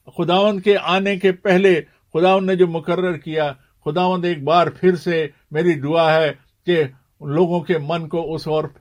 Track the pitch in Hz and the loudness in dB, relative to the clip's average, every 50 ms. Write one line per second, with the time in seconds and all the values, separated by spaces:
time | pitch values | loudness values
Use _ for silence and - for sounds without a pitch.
0 | _ - - - 170 156 175 190 202 214 208 190 190 208 202 190 - 160 180 190 | _ -12 -6 -4 -2 0 2 2 2 2 0 0 2 2 2 2 0 -2 -2 0
1 | 190 202 202 180 196 190 180 - - 202 180 180 196 190 175 151 143 - _ _ | -2 -2 -2 0 0 0 0 0 0 2 2 4 4 4 2 2 -2 -6 _ _
2 | _ _ - 160 180 185 190 190 190 185 190 175 185 170 165 165 147 180 170 180 | _ _ -2 0 2 2 2 2 0 0 2 2 2 2 0 -4 -4 -4 -4 -2
3 | 180 180 170 143 - 160 156 156 151 143 135 - _ _ _ _ _ 151 151 180 | -2 -4 -6 -6 -10 -6 -4 -2 -2 -2 -4 -10 _ _ _ _ _ -4 -2 0
4 | 180 185 185 180 170 175 175 147 135 143 165 175 165 160 - - 185 185 180 160 | 0 0 0 -2 -2 -4 -4 -4 0 2 2 4 2 2 0 0 2 2 2 2
5 | - 175 170 160 156 143 - _ _ _ 151 156 170 175 160 139 131 143 165 165 | -2 -2 -2 -2 -2 -4 -8 _ _ _ -4 0 0 0 0 0 -2 0 0 2
6 | 165 156 156 160 160 143 135 - _ _ _ _ _ 175 175 165 147 131 - _ | 4 4 4 2 2 0 -2 -6 _ _ _ _ _ 0 0 0 0 -2 -6 _
7 | _ _ _ _ 151 143 143 165 185 165 175 175 147 - 175 156 143 147 170 170 | _ _ _ _ -8 -2 0 0 0 0 0 -2 -2 -2 -4 -2 -2 -4 -6 -6
8 | 160 151 175 165 165 147 160 151 156 165 151 156 156 147 - _ | -6 -6 -6 -6 -6 -6 -8 -8 -6 -4 -2 -2 -4 -6 -10 _